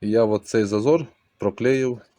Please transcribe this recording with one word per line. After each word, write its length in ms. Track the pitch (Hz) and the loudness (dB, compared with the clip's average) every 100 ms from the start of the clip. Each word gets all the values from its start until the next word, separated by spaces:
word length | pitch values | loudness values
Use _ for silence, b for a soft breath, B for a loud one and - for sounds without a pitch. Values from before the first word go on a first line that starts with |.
і 100 | 104 | -2
я 140 | 113 | 0
от 220 | 110 107 - | 2 0 -2
цей 180 | 113 | -2
зазор 420 | 101 107 123 165 139 _ _ _ | 0 0 2 0 -2 _ _ _
проклеїв 640 | 101 - 123 135 131 117 - | -6 -2 0 0 -2 -6 -14